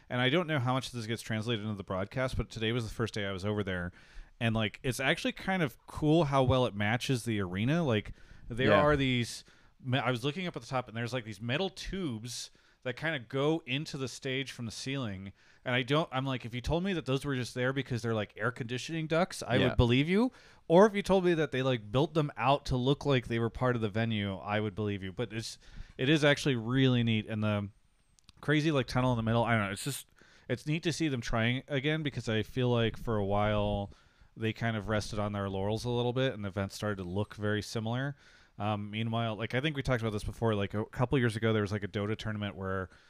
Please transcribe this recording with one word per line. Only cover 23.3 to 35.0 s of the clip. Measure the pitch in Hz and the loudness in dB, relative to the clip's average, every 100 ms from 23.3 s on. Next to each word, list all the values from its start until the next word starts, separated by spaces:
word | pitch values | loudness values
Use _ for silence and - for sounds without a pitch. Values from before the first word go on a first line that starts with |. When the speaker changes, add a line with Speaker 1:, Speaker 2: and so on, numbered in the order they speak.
| 113 | 0
Speaker 1:
were | 113 | 0
part | - 127 120 | 2 0 2
of | |
the | 110 | 0
venue, | 107 113 110 101 95 | 0 0 0 -2 -4
I | 82 107 | -2 0
would | 107 | 0
believe | 98 104 101 | -2 -2 -2
you. | 95 | -4
But | 90 117 | -6 -6
it's, | 113 - - - - - - | -6 -8 -12 -16 -16 -12 -2
it | 131 | 2
is | 151 | 4
actually | 147 139 151 120 | 4 4 2 0
really | 110 135 131 123 | 2 4 6 6
neat. | 117 110 104 | 4 2 0
And | 110 | 0
the | 107 104 101 - _ _ _ _ - - | 0 0 -2 -10 _ _ _ _ -20 -6
crazy, | - 151 156 | 0 2 4
like, | 143 120 | 2 0
tunnel | - 127 | 2 2
in | 117 | 2
the | |
middle, | 113 117 | 2 2
I | 113 113 | 4 2
don't | 98 | 0
know. | |
It's | 101 | -2
just, | 147 - - _ - - - | -6 -8 -12 _ -20 -14 -6
it's | 123 151 | -4 -2
neat | 156 | -2
to | 170 | -2
see | - 160 | 0 0
them | 127 | -2
trying | - 117 117 127 - | 0 0 2 0 -2
again | 143 143 156 | -2 0 0
because | 143 - 117 | -2 -4 -2
I | 110 | -2
feel | - 131 123 | -2 -2 2
like | 120 113 - | 2 2 -2
for | 123 107 | -2 0
a | 98 | 2
while | 101 104 104 104 101 101 - _ _ - - | 2 2 2 0 -2 -4 -12 _ _ -20 -4
they | 110 | -4
kind | - 117 110 | -2 -2 -2
of | 95 | 0
rested | 107 | -2